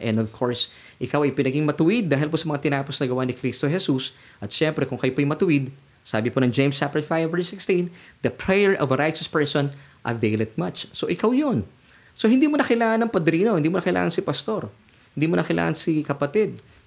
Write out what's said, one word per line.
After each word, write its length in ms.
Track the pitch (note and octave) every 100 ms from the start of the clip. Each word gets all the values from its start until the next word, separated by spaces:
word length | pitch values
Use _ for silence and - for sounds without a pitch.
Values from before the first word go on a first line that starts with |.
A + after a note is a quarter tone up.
And 160 | A2+ A2
of 160 | A2
course, 400 | - B2 A#2+ - - - -
ikaw 240 | B2 D3
ay 80 | D3
pinaging 320 | - C3 C#3+
matuwid 480 | D3+ D3 D#3 A#3 F#3
dahil 160 | C#3 D3+
po 80 |
sa 160 | D#3 D#3+
mga 80 | D3
tinapos 400 | D3 C#3 C3+ C#3
na 80 | C3+
gawa 160 | B2+
ni 80 | B2+
Kristo 400 | B2+ C3 - C#3+
Jesus. 400 | F3 - C3 - - - -
At 80 | G#2
syempre, 320 | - D#3 D#3
kung 160 | C3+ A#2+
kayo 160 | C3
po'y 80 | C3
matuwid, 480 | C#3+ - F#3 C#3+ C3 - - _
sabi 240 | - A2 A#2
po 160 | A2+
ng 80 | B2+
James 240 | A#2 C#3
chapter 240 | C#3 C#3+ D#3
five, 320 | D3+ E3 E3
verse 240 | F3 F3+
sixteen, 320 | G3 - F3+ F3 - - - A#2+
"The 80 |
prayer 400 | - - F#3+ G3+ F#3+
of 80 | C3+
a 80 | C3
righteous 320 | D3+ D#3+ -
person 400 | D#3+ C#3 D3+ C#3 - - -
availeth 560 | - A#2 A2 G#2+ A2 -
much." 320 | F3+ - -
So, 160 | - -
ikaw 240 | F3 G#3+
yun. 320 | B3+ D4 D#3+ F#2 - _ - -
So, 160 | - G#3+
hindi 240 | C4 D4+
mo 80 | D4
na 80 | -
kailangan 400 | A#3 A#3 A3 A3+
ng 40 |
padrino, 400 | F#3+ D#3+ E3 G#3+
hindi 160 | F#3 D3+
mo 80 | F3+
na 80 | F3+
kailangan 240 | F3+ F3
si 160 | F3 -
pastor, 400 | C#3 - G#3+ G2+ - _ _ _
hindi 160 | - D#3+
mo 80 | F3
na 80 | D#3+
kailangan 320 | E3+ E3 D#3
si 240 | - D#3
kapatid 560 | C#3+ C#3 C#3+ - F#3+ A#2 - -